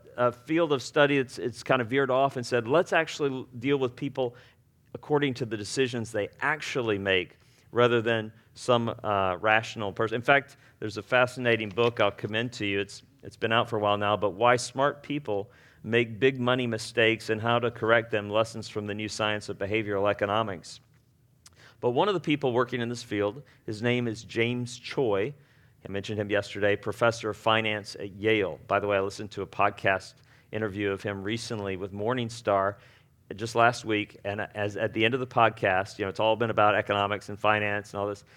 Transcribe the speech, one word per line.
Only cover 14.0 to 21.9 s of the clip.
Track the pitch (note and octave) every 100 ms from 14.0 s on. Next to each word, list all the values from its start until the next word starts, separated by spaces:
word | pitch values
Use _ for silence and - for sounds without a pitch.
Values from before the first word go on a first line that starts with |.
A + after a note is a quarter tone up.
| G#2 G#2
but | G2+
Why | F#2 A#2+ B2
Smart | - C3+ C#3+ -
People | - C#3+ D3 G2+ G#2 - - _
Make | G#2+ A#2 A2+ A2
Big | C3+ C3+
Money | B2 B2+ B2
Mistakes | A2 - - A2+ A2+ -
and | A2
How | A#2 A#2+
to | A#2+
Correct | A2+ A2 A#2 A2
Them, | G#2+ G2+
Lessons | G#2+ A2+ A2+ G#2+
from | G#2+ G#2
the |
New | G#2 G#2+
Science | - G#2+ G#2+ G2+
of | G2+
Behavioral | G2 G#2+ G#2 G2 G2+
Economics. | G2+ G2+ G#2+ A2 F2 - - _ _ _ _ _ _ - _ - _
But | A#2+